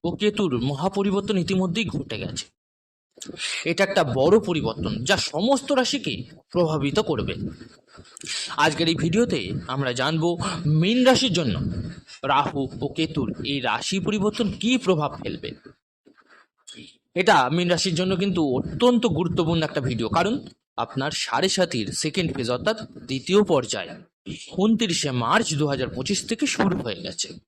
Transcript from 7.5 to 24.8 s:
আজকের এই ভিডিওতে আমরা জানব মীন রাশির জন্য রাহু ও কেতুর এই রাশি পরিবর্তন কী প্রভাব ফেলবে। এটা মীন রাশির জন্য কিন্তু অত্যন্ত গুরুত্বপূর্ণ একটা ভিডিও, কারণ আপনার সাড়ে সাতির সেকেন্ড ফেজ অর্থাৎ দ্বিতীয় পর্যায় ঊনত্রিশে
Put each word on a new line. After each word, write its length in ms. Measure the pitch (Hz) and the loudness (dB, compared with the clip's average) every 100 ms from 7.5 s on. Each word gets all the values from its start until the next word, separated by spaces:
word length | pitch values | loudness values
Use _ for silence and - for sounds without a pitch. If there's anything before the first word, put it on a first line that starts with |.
| - - - _ - - - - - - - | -10 -18 -20 _ -20 -20 -16 -10 -8 -6 2
আজকের 300 | 156 151 165 | 2 2 0
এই 80 | 135 | 2
ভিডিওতে 440 | 165 190 240 151 92 131 - | 2 2 2 0 -2 -6 -4
আমরা 220 | 135 135 | -2 -2
জানব 320 | 123 135 160 170 170 - 165 170 | 0 0 2 0 0 -4 -2 0
মীন 240 | 156 180 247 | 2 4 4
রাশির 320 | 254 254 254 175 | 6 6 4 2
জন্য 160 | 139 82 107 - - - - - | 0 -2 -2 -4 -8 -12 -18 -8
রাহু 380 | 139 135 147 147 131 - | 0 2 2 -2 -6 -4
ও 40 | 143 | -6
কেতুর 340 | - 160 156 123 - - | -2 -2 0 -4 -4 -4
এই 120 | 135 | -2
রাশি 360 | 120 113 - 190 | 0 -2 -2 -2
পরিবর্তন 460 | 208 208 208 208 208 - | -2 0 -2 0 -2 0
কী 140 | 220 254 | 0 2
প্রভাব 320 | 180 170 147 - | 2 2 0 -4
ফেলবে। 340 | - 82 - - - - _ _ _ _ _ - _ _ - - 104 _ _ 175 | -8 -8 -10 -12 -20 -20 _ _ _ _ _ -20 _ _ -20 -20 -20 _ _ 0
এটা 200 | 185 175 127 | 6 6 6
মীন 180 | 165 175 | 2 2
রাশির 280 | 170 196 165 | 2 0 0
জন্য 140 | 185 185 | 0 0
কিন্তু 240 | 202 175 147 | 0 0 2
অত্যন্ত 480 | 127 - - 240 240 226 156 | 0 -2 2 4 4 2 0
গুরুত্বপূর্ণ 440 | 175 - 160 170 | 0 0 2 2
একটা 180 | 156 147 | 0 -2
ভিডিও, 300 | 131 110 113 | -2 -2 0
কারণ 260 | 160 180 262 - _ _ - | 2 2 -2 -6 _ _ -8
আপনার 340 | 117 135 139 - | -4 -2 -4 -4
সাড়ে 340 | - 120 190 | -2 0 0
সাতির 360 | 190 175 123 101 | 2 0 0 -4
সেকেন্ড 340 | - 156 170 170 | -4 -4 -2 -2
ফেজ 160 | - 117 | -2 -2
অর্থাৎ 280 | 123 - 220 - - - | -2 -2 -4 -8 -16 -6
দ্বিতীয় 340 | 131 - 196 | -6 2 4
পর্যায় 460 | 202 147 120 107 87 - - _ - - - - | 6 2 2 -6 -6 -12 -18 _ -14 -14 -10 0
ঊনত্রিশে 540 | 214 226 | 2 2